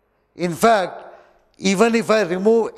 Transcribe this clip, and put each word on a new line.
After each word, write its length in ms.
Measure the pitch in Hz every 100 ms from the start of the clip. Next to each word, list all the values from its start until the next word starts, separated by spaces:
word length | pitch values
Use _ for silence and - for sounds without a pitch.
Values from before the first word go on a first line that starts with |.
| _ _ _
In 200 | - 180
fact, 500 | 156 233 214 175 - - - _ _ _ -
even 360 | 190 190 233
if 160 | 226 180
I 120 | 214
remove 480 | 180 185 202 226 214